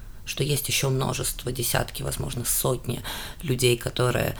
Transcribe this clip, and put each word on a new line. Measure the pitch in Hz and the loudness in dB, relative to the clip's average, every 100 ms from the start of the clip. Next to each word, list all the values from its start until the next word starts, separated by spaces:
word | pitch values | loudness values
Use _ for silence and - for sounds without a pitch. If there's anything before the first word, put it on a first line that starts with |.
| - - - | -12 -12 -8
что | - | -2
есть | 143 139 - | 0 0 2
ещё | - 139 | 2 2
множество, | 131 131 131 131 - 123 | 2 0 0 -2 -2 -4
десятки, | 123 117 - - - | -2 0 2 0 -2
возможно, | 135 131 139 123 | -4 -2 -4 -2
сотни | 117 - 135 123 - 120 - - - - | 0 2 2 0 -2 -4 -4 -8 -8 -8
людей, | - 127 127 120 | -2 4 4 4
которые | - - 123 120 - | 0 2 4 4 0